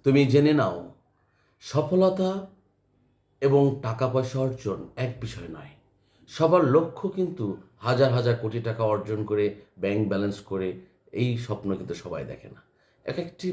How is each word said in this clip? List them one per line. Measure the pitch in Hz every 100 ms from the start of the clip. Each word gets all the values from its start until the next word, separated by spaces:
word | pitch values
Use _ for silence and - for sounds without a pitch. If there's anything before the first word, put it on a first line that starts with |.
তুমি | 135 139
জেনে | 131 139 147
নাও, | 151 98 87 87 - _ _ _ _ _ _
সফলতা | - 220 - 185 185 185 185 196 - _ _ _ _ _ _ _ _ _
এবং | 135 139 139 -
টাকা | 113 113 127
পয়সা | 127 123 131
অর্জন | 131 123 104 95 -
এক | - 120 -
বিষয় | 117 - 82
নয়। | 78 69 - _ _ _ _ _
সবার | - 160 180
লক্ষ্য | 143 147 165 - 190
কিন্তু | 190 175 - 107 - - _
হাজার | 120 123 135
হাজার | 120 120
কোটি | 113 110 117
টাকা | 113 110
অর্জন | 110 104 98 107
করে, | 104 107 104 104 - -
ব্যাংক | 95 104 104
ব্যালেন্স | 98 101 101
করে, | - 95 92 90 - _ _
এই | - 123 117
স্বপ্ন | - 104 98
কিন্তু | 92 92
সবাই | 85 90 78
দেখে | 62 - -
না। | - _ _ _ _
এক | - 139
একটি | 170 - 185